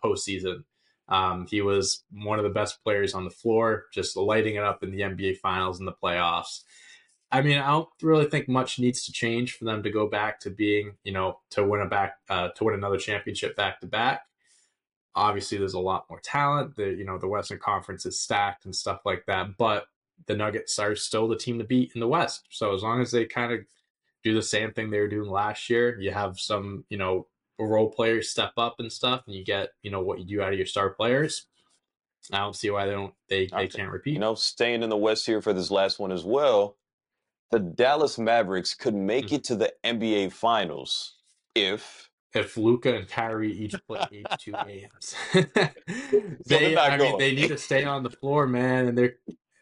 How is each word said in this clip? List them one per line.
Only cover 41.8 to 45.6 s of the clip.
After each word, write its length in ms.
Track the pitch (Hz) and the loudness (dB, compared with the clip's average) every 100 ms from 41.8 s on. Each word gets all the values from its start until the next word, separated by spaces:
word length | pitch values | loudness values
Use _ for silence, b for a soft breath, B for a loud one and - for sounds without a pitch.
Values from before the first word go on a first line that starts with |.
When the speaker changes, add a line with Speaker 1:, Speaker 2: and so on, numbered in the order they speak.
| - - - _ _ | -8 -20 -20 _ _
Speaker 1:
If 220 | 110 101 - | -4 -2 0
Luka 400 | 110 123 127 113 | 2 4 2 -2
and 140 | 95 | -4
Kyrie 420 | - 113 110 110 | -4 -4 -2 -4
each 240 | 95 107 190 - | -4 -8 -10 -8
play 180 | 104 - | -6 -6
Speaker 2:
<laughs> 40 | |
Speaker 1:
eighty-two 420 | 104 104 - - 101 98 | -8 -10 -10 -8 -8 -8
games. 500 | 98 98 - - - - | -12 -18 -18 -14 -12 0
<laughs> 0 | |
Speaker 2:
So 100 | 185 - - | 2 4 2